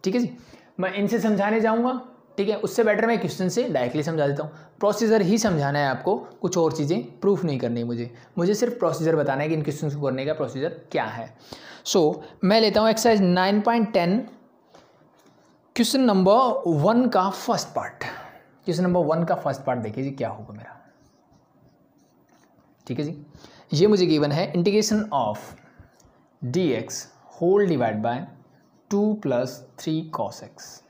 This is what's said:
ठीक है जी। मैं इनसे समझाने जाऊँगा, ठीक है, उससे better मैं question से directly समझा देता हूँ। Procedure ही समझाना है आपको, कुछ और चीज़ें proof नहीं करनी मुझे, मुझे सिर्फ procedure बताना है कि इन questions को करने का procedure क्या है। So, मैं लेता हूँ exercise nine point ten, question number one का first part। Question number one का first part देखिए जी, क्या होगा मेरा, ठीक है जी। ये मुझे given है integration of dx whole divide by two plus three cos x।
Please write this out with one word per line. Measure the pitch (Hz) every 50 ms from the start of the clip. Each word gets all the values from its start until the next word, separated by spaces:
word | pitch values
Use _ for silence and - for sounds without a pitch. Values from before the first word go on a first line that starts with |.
| -
ठीक | 196 190
है | 247
जी। | 240 185 - - - - - - - _ _ -
मैं | 185 185 185
इनसे | 202 202 208 226 233
समझाने | - 220 214 190 196 208 214 226
जाऊँगा, | 214 226 220 233 240 247 254 254 - - - - _ _ - -
ठीक | 202 196
है, | 214
उससे | 196 - - - - 226
better | 214 208 202 220 226
मैं | 233 202
question | 185 170 - - 185 180
से | - - 143
directly | - 160 131 139 - - 151 147
समझा | 165 165 156 147 139
देता | 143 147 151
हूँ। | 151 - - - - _ -
Procedure | - 202 202 208 233 220 220 220
ही | 196 170 208 226
समझाना | 233 214 180 151 139 139 143 147
है | 143 139
आपको, | 131 127 - 175 202 - - - - -
कुछ | - 175 175 175
और | 165 160 147
चीज़ें | - 151 139 170 220 240 - - -
proof | - 196 202 180 185
नहीं | 165 139 127
करनी | 123 120 117 120 117
मुझे, | 120 120 117 117 117 - - - - _ -
मुझे | 170 185 208
सिर्फ | 208 247 240 240 -
procedure | - 165 143 143 160 160 160
बताना | 156 143 143 135 135
है | 147 156
कि | 165
इन | 156
questions | 147 - 139 - 160 151 139
को | 147
करने | 143 135 127 131 135
का | 147 156
procedure | 156 147 120 113 135 139 170 - - - -
क्या | - 147 120
है। | 110 110 120 113 110 - _ - - - - - - - - -
So, | - - 208 160 151 175 - - - - - -
मैं | 185 202 226
लेता | 220 208 - 214
हूँ | 214 220
exercise | 220 220 - 240 226 208
nine | 190 180 175 180 185 190 202 214
point | 208 233 233 240 220 202 -
ten, | 190 175 170 190 233 254 - - - _ _ _ _ _ _ _ - - _ _ _ _ _ _ _ _ _ _ _ _ _ _ _ _ _ _
question | - 240 - - 269
number | 262 240 202 190 185 190 202 240 262 247 202 - - 175 165 147 143
one | 196 226 240 254 240
का | - 196 180 196
first | 190 - - - - 170 - - -
part। | - - - - - - - - - - - - - - _ _ _ _
Question | - 170 160 180
number | 180 175 180 165
one | 147 160 165 170
का | 165 -
first | - - 147 131 -
part | - - 127 123
देखिए | 110 110 104 131 135
जी, | 139
क्या | 135 - 123 110
होगा | 107 107 107 - 104
मेरा, | 107 107 - - - _ _ _ _ _ _ _ _ _ _ _ _ _ _ _ _ _ _ _ _ _ _ _ _ _ _ _ _ _ _ _ _ _ _ _ _ _ _ _ _ _ -
ठीक | 127 120
है | 147
जी। | 147 170 - - - _ - - - - - - _ -
ये | 143 175 214
मुझे | 214 196 185
given | 165 156 151 147 143
है | 139 156 185 - -
integration | 170 170 208 196 214 214 - 214 214 214 214 -
of | 139 120 107 107 - - - - - - - _ _ - _ _ _ _ _ _ _ _ _ _ _
dx | - 123 123 175 185 156 123 110 117 - - - - - _ _ _ - -
whole | - 170 175 190 208 208 185
divide | 170 131 120 113 107 107 107
by | 117 123 127 180 - - - _ _ _ _ _ _ _ _ _ _
two | - 202 208 214 214 214 -
plus | 147 127 120 131 123 123 - - - _ -
three | - 165 156 160 160 160 - -
cos | 113 95 - - -
x। | - - - - - - - _ _